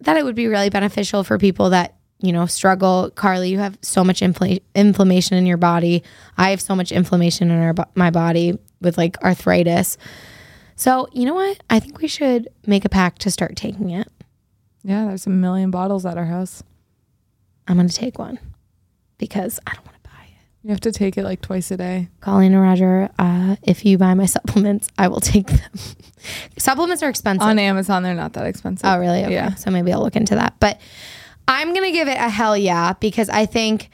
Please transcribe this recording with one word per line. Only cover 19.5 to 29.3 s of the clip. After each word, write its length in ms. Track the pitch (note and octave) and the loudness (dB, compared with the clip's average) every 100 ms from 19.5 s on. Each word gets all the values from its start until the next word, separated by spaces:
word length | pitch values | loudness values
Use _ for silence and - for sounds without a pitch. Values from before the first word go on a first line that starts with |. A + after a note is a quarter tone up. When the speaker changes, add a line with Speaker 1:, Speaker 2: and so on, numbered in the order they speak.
| - - | -8 -12
Speaker 1:
I 80 | |
don't 120 | - - | -14 -18
wanna 100 | _ - - - _ _ _ G#3+ | _ -20 -20 -20 _ _ _ -8
Speaker 2:
You 60 | |
have 80 | G3+ | -4
to 120 | A3+ | -4
take 240 | G#3+ G3 F#3+ | -2 -2 -4
it, 80 | |
like, 180 | F#3+ F#3 | -6 -8
twice 280 | - F#3+ - | -6 -6 -6
a 80 | F#3 | -6
day. 320 | F3+ F#3 F3 _ | -6 -6 -8 _
Speaker 1:
Colleen 300 | - G3 F#3+ | 0 4 6
and 80 | F#3+ | 6
Roger, 440 | F#3+ F3+ F#3 F#3 G3 - | 6 4 4 2 0 0
uh, 360 | F3+ F3 F#3 G3+ | 0 2 0 0
if 240 | - F3+ G#3 | 0 0 2
you 140 | F#3+ | 4
buy 160 | F#3+ F#3 | 4 4
my 100 | F#3+ | 2
<laughs> 100 | - | 0
supplements, 500 | - G3+ G3+ G3+ - - | -2 0 2 0 -4 -2
I 120 | F#3+ | 0
will 100 | - | 0
take 260 | - G#3 G3 | 2 2 4
them. 260 | - - - - - - _ - - - - | 0 0 -12 -16 -20 -20 _ -16 -14 -14 -4
Supplements 460 | - C4+ E4+ F4+ | -2 0 0 0
are 60 | D4 | -2
expensive. 380 | - G#3 F#3+ G#3+ | -2 -2 2 2
Speaker 2:
On 120 | G#3+ | 4
Amazon, 420 | G3 F#3+ F#3+ F#3+ | 2 0 0 -2
they're 140 | F3+ E3+ | -2 -4
not 180 | D#3 | -6
that 140 | - - | -6 -8
expensive. 360 | - - F#3 G3 | -6 -8 -4 0
Speaker 1:
Oh, 80 | F3+ | 0
really? 260 | F3 F3 | 0 -2
Okay. 80 | F#3+ | -2